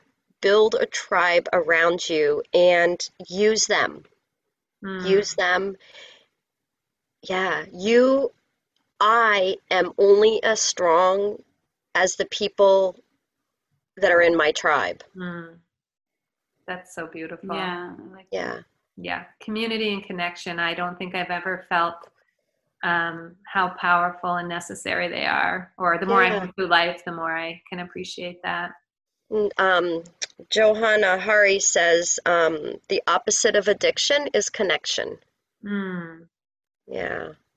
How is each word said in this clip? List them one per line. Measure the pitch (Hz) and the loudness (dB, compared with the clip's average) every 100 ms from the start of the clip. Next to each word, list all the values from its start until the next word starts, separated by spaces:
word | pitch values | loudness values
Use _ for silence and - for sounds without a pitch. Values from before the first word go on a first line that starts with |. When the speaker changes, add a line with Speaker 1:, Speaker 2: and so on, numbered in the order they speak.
| _ _ _ - | _ _ _ -2
Speaker 1:
build | 196 214 220 233 | 2 4 4 2
a | 240 | -2
tribe | - - 185 175 175 - | -6 -4 0 2 2 2
around | 185 156 165 170 175 - | -2 2 2 2 0 -2
you | 156 147 147 - 180 | 0 0 0 0 4
and | 180 175 175 175 - _ 180 | 4 4 2 0 -8 _ -12
use | 185 214 214 - | 0 0 2 0
them. | 180 98 76 _ _ _ _ _ _ _ _ | 0 -2 -6 _ _ _ _ _ _ _ _
Speaker 2:
Mm. | 196 185 185 | -12 -6 0
Speaker 1:
Use | 196 202 - | 0 0 -2
them. | 180 180 196 190 _ - - - _ _ _ _ _ _ _ _ _ _ | 0 0 -2 -10 _ -20 -20 -20 _ _ _ _ _ _ _ _ _ _
Yeah, | - 185 190 156 180 | -8 -4 -2 -4 -8
you, | 180 208 240 254 269 277 _ _ _ _ _ _ - | -8 2 4 6 2 0 _ _ _ _ _ _ -2
I | 208 233 220 202 190 190 - | 2 4 4 2 0 -2 -2
am | 185 180 - | -2 0 2
only | 202 202 220 220 | 6 6 6 2
as | 220 214 | 0 0
strong | - - 175 170 185 196 208 214 _ _ _ _ _ 175 | -2 0 2 4 4 2 -2 -6 _ _ _ _ _ 0
as | 185 - | 0 -2
the | - | -6
people | - 202 - 196 190 190 - _ _ _ _ _ _ _ _ _ - | -4 -6 4 6 6 2 -4 _ _ _ _ _ _ _ _ _ 0
that | 185 | 4
are | 170 | 6
in | 170 170 | 6 4
my | 151 | 2
tribe. | 156 170 143 90 - - 185 | 2 2 2 0 -6 -16 -14
Speaker 2:
Mm. | 180 170 165 170 _ _ _ _ _ _ _ _ _ _ - | -12 -12 -14 -20 _ _ _ _ _ _ _ _ _ _ -12
That's | 180 - | -12 -12
so | - 160 | -14 -14
beautiful. | 165 160 165 190 175 | -12 -14 -14 -10 -6
Speaker 3:
Yeah, | 185 175 175 175 | -6 -8 -12 -16
I | 185 190 | -20 -20
like | - | -10
that. | 190 | -8
Speaker 1:
Yeah. | 175 58 - _ _ - | -8 -10 -14 _ _ -16
Speaker 2:
Yeah. | 175 175 180 _ | -10 -10 -12 _
Community | - 214 226 220 214 | -10 -8 -6 -4 -4
and | 196 | -6
connection. | 202 185 175 175 185 170 | -8 -8 -8 -8 -10 -6
I | 170 | -4
don't | 175 175 180 | -4 -8 -8
think | 185 185 | -8 -8
I've | 180 | -6
ever | 175 185 180 - | -6 -6 -8 -4
felt, | 175 170 165 - _ _ _ _ _ _ - | -2 -2 -4 -20 _ _ _ _ _ _ -8
um, | 175 170 170 165 165 - - | -2 -2 -2 -8 -16 -20 -8
how | 196 180 | -4 -4
powerful | 180 180 175 175 175 180 175 | -2 0 2 2 -4 -4 -4
and | 175 | -4
necessary | 170 - 190 190 180 175 | -10 -10 -10 -6 -4 -4
they | - - | -4 -2
are. | - - 185 180 - | 0 0 -4 -10 -4
Or | 180 170 | -2 0
the | 190 | 2
more | 196 | 2
I | 185 | 2
Speaker 1:
Yeah. | 202 185 | 0 -6
Speaker 2:
move | - | -6
through | 180 | 0
life, | 170 175 180 180 | 2 2 -4 -10
the | |
more | 165 165 160 | -8 -6 -6
I | 165 175 - | -8 -12 -14
can | 180 | -12
appreciate | 175 180 185 - 175 175 | -12 -12 -14 -12 -12 -10
that. | 180 175 175 - _ _ _ _ - | -8 -6 -8 -14 _ _ _ _ -6
Speaker 1:
Mm, | 214 208 - | -2 -2 0
um, | 190 180 175 165 170 - - _ - | 2 2 0 -4 -8 -14 -14 _ -4
Johanna | 214 214 214 226 214 190 185 | 4 4 4 2 4 4 2
Hari | 202 208 202 196 | 2 4 4 4
says, | - 185 170 170 175 - - | 2 2 4 4 2 -2 2
um, | 170 160 156 - - - | 2 2 0 -8 -10 -4
"The | 196 - | -2 0
opposite | 180 - - 220 208 | 0 0 0 2 2
of | 196 | 0
addiction | 196 165 - - 285 285 | 0 0 0 0 0 0
is | - - | -2 -2
connection." | - 185 151 - - - - _ _ _ _ | -4 -2 -2 -4 -6 -6 -10 _ _ _ _
Speaker 2:
Mm. | 202 202 190 180 165 165 170 _ _ _ _ _ - | -8 -6 -6 -8 -12 -18 -20 _ _ _ _ _ -12
Speaker 1:
Yeah. | - - - - - _ | -8 -8 -8 -10 -16 _